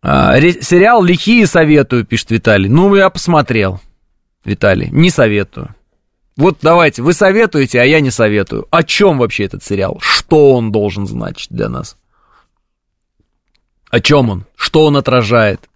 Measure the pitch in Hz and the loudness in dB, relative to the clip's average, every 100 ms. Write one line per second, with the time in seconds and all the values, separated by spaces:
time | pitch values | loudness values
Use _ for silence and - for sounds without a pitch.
0 | - 69 - 131 160 175 139 175 202 240 | -2 0 2 2 2 0 0 2 4 4
1 | 180 180 - 240 202 175 160 151 135 123 | 2 0 2 2 2 2 2 2 2 -2
2 | 110 117 - 113 - 101 98 135 196 196 | -2 -6 -4 -4 0 0 2 2 4 2
3 | 190 - - 165 143 113 95 95 - _ | 2 -2 -2 -2 0 -2 -2 -6 -16 _
4 | _ _ _ _ - 101 104 95 82 131 | _ _ _ _ -10 -2 0 0 -2 0
5 | 175 - 117 104 98 - - - _ _ | 0 2 0 0 -4 -10 -18 -18 _ _
6 | _ _ _ - 160 - 151 170 160 - | _ _ _ -2 -2 0 2 2 2 0
7 | 131 180 196 196 226 156 131 123 123 156 | -4 0 2 2 0 0 -2 0 2 2
8 | 139 - 110 104 98 - - 165 165 - | 0 0 0 0 -4 -8 -4 -2 -2 0
9 | 202 143 117 - 98 - - 101 95 - | 0 0 -4 -4 -8 -10 -8 -6 -6 -6
10 | - - - 156 143 127 113 104 104 95 | -4 -4 0 4 4 4 0 -2 -4 -6
11 | 98 113 50 - - 57 53 60 - - | -10 -10 -10 -12 -14 -8 -8 -8 -14 -20
12 | _ _ _ _ _ _ _ _ _ _ | _ _ _ _ _ _ _ _ _ _
13 | _ _ _ _ _ _ _ _ _ 120 | _ _ _ _ _ _ _ _ _ -4
14 | - 151 120 95 95 _ - 156 156 143 | 0 0 0 -4 -12 _ -2 0 2 0
15 | 135 127 107 117 107 98 _ | 0 -2 0 0 0 -2 _